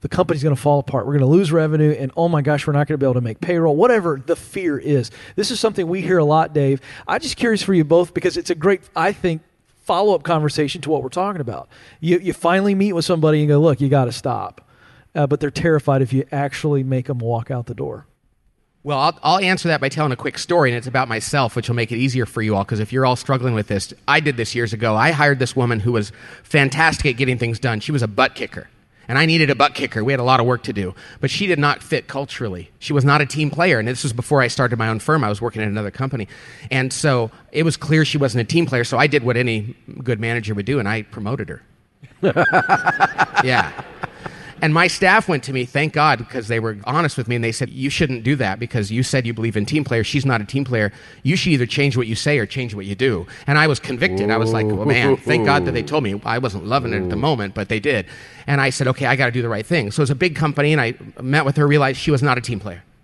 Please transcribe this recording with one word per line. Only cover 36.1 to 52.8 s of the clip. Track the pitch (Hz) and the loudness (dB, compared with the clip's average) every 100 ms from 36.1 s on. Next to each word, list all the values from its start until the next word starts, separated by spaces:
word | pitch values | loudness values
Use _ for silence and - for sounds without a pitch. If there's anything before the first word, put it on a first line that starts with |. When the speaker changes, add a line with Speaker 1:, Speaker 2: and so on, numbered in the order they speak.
| 131 98 - - - - | -4 -8 -12 -20 -20 -4
Speaker 2:
and | 135 131 | -2 -2
so | - 151 127 117 - - | 0 0 2 0 -6 -8
it | 143 | -2
was | 165 151 | 0 -2
clear | - 156 151 | 0 2 2
she | 151 | 2
wasn't | 139 110 | 0 0
a | 110 | 0
team | 165 165 | 0 2
player, | 127 120 | 0 0
so | 120 | 2
I | 147 | 4
did | 143 | 2
what | 120 120 | 2 0
any | 123 113 107 - - - | 0 -2 -6 -12 -18 -12
good | 123 117 | -4 -4
manager | 117 117 107 | -2 -4 -4
would | 104 98 | -6 -2
do, | 139 | -2
and | 98 | -2
I | 113 | -4
promoted | 104 - 101 135 101 | -6 -10 -6 -6 -8
her. | 69 _ _ _ _ - _ | -12 _ _ _ _ -20 _
<laughs> | 185 - - - - 190 - - 190 - 175 - | -2 2 2 2 2 0 2 0 0 0 -2 0
Yeah. | 131 123 - - - - - - - - - - | 2 2 0 -6 -16 -14 -14 -12 -16 -16 -20 -4
And | 156 | 0
my | 156 180 | 2 2
staff | - 190 202 - | 2 4 4 2
went | 156 | -4
to | 131 | -2
me, | 131 | -6
thank | 123 139 151 | -4 -2 -2
God, | 147 151 127 117 | 2 2 2 -4
'cause | 131 107 | -10 -4
they | 113 | -4
were | 113 104 | -4 -6
honest | 101 143 170 - | -4 0 0 -2
with | 113 | -4
me, | 120 | -2
and | |
they | 113 | -2
said, | 117 127 | -2 -6
"You | - 135 | -4 -6
shouldn't | - 156 127 113 | 0 -2 0 -2
do | 143 | 0
that | 113 98 | 0 -4
because | 117 120 101 | -6 -4 -2
you | 110 | -2
said | 127 135 117 | 0 0 -2
you | |
believe | 113 113 107 | -4 -4 -2
in | 101 | -2
team | 156 143 | -2 0
players. | 120 107 | -2 0
She's | 147 135 | 0 0
not | 120 | 0
a | |
team | 104 135 135 | -2 -4 -2
player. | 120 104 - - - | 0 -2 -4 -20 -6
You | - 180 | -2 0
should | - | 2
either | 147 120 | 2 0
change | - 143 123 | 0 0 0
what | 117 | -2
you | 110 | -2
say | - 147 | 0 0
or | 101 | -2
change | - 123 | -6 -8
what | 104 | -8